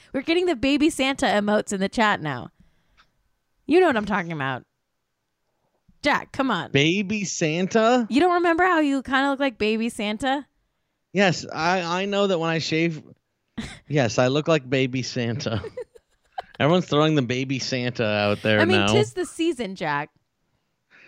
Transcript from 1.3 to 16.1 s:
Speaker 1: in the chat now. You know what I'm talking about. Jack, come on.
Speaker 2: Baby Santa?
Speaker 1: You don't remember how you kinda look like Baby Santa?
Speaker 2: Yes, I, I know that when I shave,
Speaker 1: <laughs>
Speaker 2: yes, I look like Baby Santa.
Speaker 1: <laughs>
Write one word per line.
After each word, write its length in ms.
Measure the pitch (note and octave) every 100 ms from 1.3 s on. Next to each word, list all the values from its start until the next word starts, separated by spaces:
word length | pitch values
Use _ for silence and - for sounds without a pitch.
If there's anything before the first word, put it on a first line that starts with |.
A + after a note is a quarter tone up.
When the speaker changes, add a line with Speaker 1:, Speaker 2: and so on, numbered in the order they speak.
| G3+ G#3 G#3 -
Speaker 1:
in 80 | G3+
the 100 | G3
chat 320 | - G#3+ G3+
now. 280 | D3+ B2+ F2+ _ _ _ _ _ _ _ _ _ _ _ -
You 120 | D#4+
know 80 | F4+
what 100 | A#3
I'm 80 | G3+
talking 260 | G#3 E3+
about. 320 | D#3+ C3+ B2+ - _ _ _ _ _ _ _ _ _ _ _ _ _
Jack, 300 | D4 A3+ -
come 180 | - C4
on. 200 | F#3+ C#3
Speaker 2:
Baby 520 | C#3 D3+ F#3+ F#3+ G#3+ F#3+
Santa? 840 | - D#3+ D#3+ F#3 A3+ A3 B3+ A3
Speaker 1:
You 100 | A#3
don't 140 | F4+ F4
remember 280 | F4 E4
how 160 | F#4 E4+
you 220 | D4+ C#4
kinda 260 | B3 C4 C#4
look 100 | C4+
like 180 | C#4 G#3+
Baby 320 | G#3 A3 A3+
Santa? 560 | - G#3 G#3+ C4 C#4 B3+ _ _ _ _ _ _
Speaker 2:
Yes, 320 | F3+ G3 - -
I, 480 | C3+ D#3+ F#3 E3+ F3+
I 40 | G3+
know 220 | G3+ G3+
that 120 | F3
when 100 | E3
I 80 | E3
shave, 440 | - D#3+ E3+ D3+ C2 - _ _ _
Speaker 1:
<laughs> 400 | - - - -
Speaker 2:
yes, 300 | D3 A#2 B2
I 100 | B2+
look 200 | C#3+ D#3+
like 200 | D#3+ B2+
Baby 340 | C3+ C3 B2+
Santa. 600 | A#2+ B2+ A#2 A#2 - G2 - - - -
Speaker 1:
<laughs> 500 | _